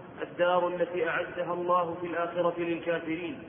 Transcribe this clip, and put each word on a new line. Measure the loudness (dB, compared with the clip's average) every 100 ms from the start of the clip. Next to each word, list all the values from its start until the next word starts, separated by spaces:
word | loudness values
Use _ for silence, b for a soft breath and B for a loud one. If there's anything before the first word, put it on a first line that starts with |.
| -14 -10
الدار | -8 2 4 6 4
التي | 2 0 0 0
أعدها | 0 -2 -4 -4
الله | -2 4 4 4 -2
في | -4
الآخرة | -2 -2 2 2 2
للكافرين، | -2 -2 0 -2 -2 -4 -4 -8